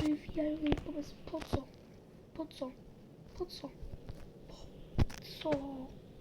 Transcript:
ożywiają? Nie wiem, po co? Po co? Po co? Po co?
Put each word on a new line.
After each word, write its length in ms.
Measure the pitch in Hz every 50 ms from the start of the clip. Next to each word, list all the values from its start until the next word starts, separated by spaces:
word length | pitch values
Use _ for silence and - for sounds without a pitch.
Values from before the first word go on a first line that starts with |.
| 311
ożywiają? 480 | 302 302 302 - - - 320 302 302
Nie 60 | 302
wiem, 380 | 320 311 294 294 - - - 294 302 294 - - - - -
po 100 | - -
co? 240 | - - - 277 - - - - - - - - - - - - - - -
Po 120 | - -
co? 240 | - - - 277 254 - - - - - - - - - - - - - -
Po 80 | 359
co? 240 | 349 - - - 277 - - - - - - - - - - - - - - - - - - - - - - - - -
Po 80 | - - - - - - - - -
co? 100 | - 320 302 277 269 277 269 262 262 - - - - - - -